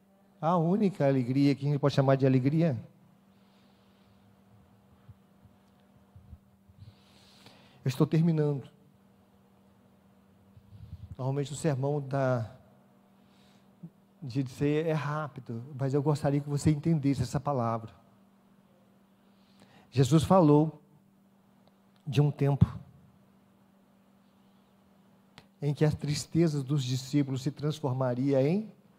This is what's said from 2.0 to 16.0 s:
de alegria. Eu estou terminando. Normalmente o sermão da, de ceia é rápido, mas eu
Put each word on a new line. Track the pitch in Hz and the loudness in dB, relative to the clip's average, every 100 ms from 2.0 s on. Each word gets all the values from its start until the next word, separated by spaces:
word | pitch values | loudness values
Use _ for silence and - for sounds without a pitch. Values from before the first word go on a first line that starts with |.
| 135 | 4
de | 135 135 | 4 4
alegria. | 131 135 156 170 113 - _ _ _ _ _ _ _ _ _ _ _ _ _ _ _ _ - _ _ _ _ - - _ _ - _ _ _ _ _ _ - - - _ _ _ - - - - - - - - - - - | 2 2 0 0 -2 -10 _ _ _ _ _ _ _ _ _ _ _ _ _ _ _ _ -20 _ _ _ _ -20 -20 _ _ -20 _ _ _ _ _ _ -20 -20 -20 _ _ _ -20 -20 -20 -20 -20 -20 -20 -20 -20 -20 -8
Eu | 139 | -4
estou | - 156 | 0 0
terminando. | 160 170 156 147 139 - - _ _ _ _ _ _ _ _ _ _ _ _ _ _ _ _ _ - - - - - - - | 2 2 2 0 -4 -8 -20 _ _ _ _ _ _ _ _ _ _ _ _ _ _ _ _ _ -20 -20 -20 -20 -18 -14 -8
Normalmente | 131 139 135 | -4 -4 -6
o | 143 | -4
sermão | 165 127 139 147 | -2 -2 -2 -4
da, | 135 139 131 123 110 - - _ _ _ _ _ _ _ _ _ _ _ 170 _ _ _ | -4 -2 0 0 -4 -14 -20 _ _ _ _ _ _ _ _ _ _ _ -20 _ _ _
de | 131 123 127 | -8 -6 -6
ceia | - 147 151 165 | -2 -2 0 -2
é | |
rápido, | 156 143 151 156 - 120 117 135 135 | -2 -4 -6 -8 -12 -12 -12 -10 -6
mas | 135 | -2
eu | 143 | 0